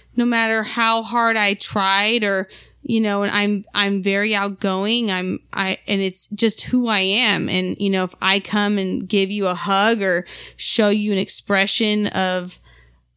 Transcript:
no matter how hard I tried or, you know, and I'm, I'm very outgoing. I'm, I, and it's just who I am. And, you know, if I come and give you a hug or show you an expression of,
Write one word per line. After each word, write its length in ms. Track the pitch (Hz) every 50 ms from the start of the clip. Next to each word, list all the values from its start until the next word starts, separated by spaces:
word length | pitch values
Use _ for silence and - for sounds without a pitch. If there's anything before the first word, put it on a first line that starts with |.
| - _ _
no 80 | 240 240
matter 360 | 240 240 226 226 220 220 220 214
how 400 | 220 - 233 233 226 226 226 220
hard 340 | 202 226 240 233 226 226
I 180 | 220 208 202 196
tried 680 | 202 - - - 208 190 190 196 196 202 214 233 240 214
or, 240 | 202 196 185 185 - - - - - _ _ -
you 180 | - 226 220
know, 220 | 220 208 202 202 202
and 100 | 196 -
I'm, 320 | 208 202 208 208 196 202 - -
I'm 280 | - 202 202 202 196 185
very 320 | 202 196 196 208 220 214
outgoing. 760 | 202 202 202 196 190 - 196 190 190 196 208 233 240 233 208
I'm, 300 | 185 185 185 185 - - - _ -
I, 260 | - 190 190 - - - -
and 120 | 208 196
it's 260 | 196 190 190 - - -
just 340 | 214 - 233 220 - - -
who 220 | - - 254 247 226
I 120 | 214 190
am. 480 | 190 190 196 233 254 220 196 170 170 -
And, 280 | - 185 185 185 190 -
you 100 | 202 196
know, 140 | 190 185 185
if 100 | 180 - - -
I 160 | 190 196 202
come 380 | 196 - - 208 208 202 208 202
and 300 | 190 185 185 - - 180
give 220 | - 196 196 190
you 160 | 208 208 196 185
a 60 | 180
hug 480 | 175 160 185 196 196 202 226 233 214 196
or 240 | 190 175 175 180 - - - - - -
show 340 | - - - - - 214 208
you 200 | 208 214 208 214 202
an 60 | 190
expression 880 | - - - - - - 202 190 196 202 - - 226 214 208 208 208 -
of, 520 | - 190 185 185 185 185 180 180 - - _ - - - - _ _ _ _ _ _